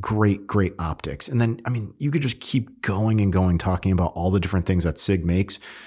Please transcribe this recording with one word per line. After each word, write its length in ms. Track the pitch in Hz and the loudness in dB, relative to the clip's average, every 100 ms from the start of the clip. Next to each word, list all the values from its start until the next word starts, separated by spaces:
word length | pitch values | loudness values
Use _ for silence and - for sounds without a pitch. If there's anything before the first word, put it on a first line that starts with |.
Great, 460 | - 107 104 98 - | -4 2 4 2 0
great 280 | 104 92 - | 0 0 -2
optics. 500 | 82 82 78 69 - | -6 -6 -8 -8 -4
And 120 | 120 | 0
then, 200 | 117 117 | 0 -2
I 60 | - | -6
mean, 240 | 120 104 - | -6 -6 -6
you 140 | 143 | -4
could 100 | 151 | -2
just 200 | 135 - | -2 -6
keep 420 | - 131 110 - | -4 -4 -4 -6
going 380 | - 98 110 110 | -4 0 2 2
and 120 | 98 | 4
going, 240 | 92 90 85 | 4 4 2
talking 360 | 98 90 98 | 2 0 2
about 200 | 90 85 | 2 2
all 160 | - 92 | 0 0
the 100 | 95 | 2
different 260 | 85 95 85 | 2 0 2
things 180 | 92 | 0
that 140 | 85 78 | 0 -2
Sig 260 | - 95 | 0 0
makes. 340 | 85 90 98 - - - | 2 0 0 -4 -10 -20